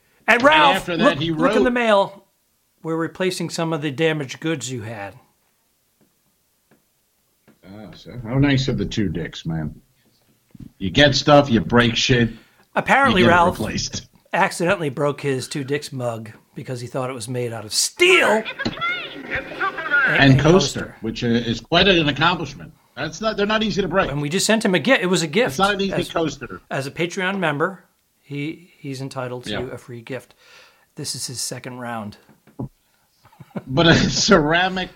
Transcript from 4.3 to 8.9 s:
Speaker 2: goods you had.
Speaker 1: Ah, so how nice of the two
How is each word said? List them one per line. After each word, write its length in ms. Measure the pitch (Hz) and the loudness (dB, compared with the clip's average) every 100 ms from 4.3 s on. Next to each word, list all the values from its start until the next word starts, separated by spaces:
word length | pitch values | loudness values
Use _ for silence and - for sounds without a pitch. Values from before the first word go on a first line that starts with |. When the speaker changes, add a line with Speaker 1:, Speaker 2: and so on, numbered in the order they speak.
| - | -8
Speaker 2:
goods 300 | 160 160 117 | -6 -6 -6
you 120 | 127 | -8
had. 320 | 107 113 98 - _ _ _ _ _ _ _ _ _ _ _ _ _ _ _ _ _ _ _ _ _ _ _ _ 92 | -10 -10 -12 -14 _ _ _ _ _ _ _ _ _ _ _ _ _ _ _ _ _ _ _ _ _ _ _ _ -20
Speaker 1:
Ah, 240 | 104 98 | -20 -18
so 240 | 82 85 123 | -20 -18 -12
how 140 | 107 135 | -2 2
nice 300 | 143 131 135 | 4 4 0
of 100 | 104 | -2
the 80 | |
two 220 | 87 | -2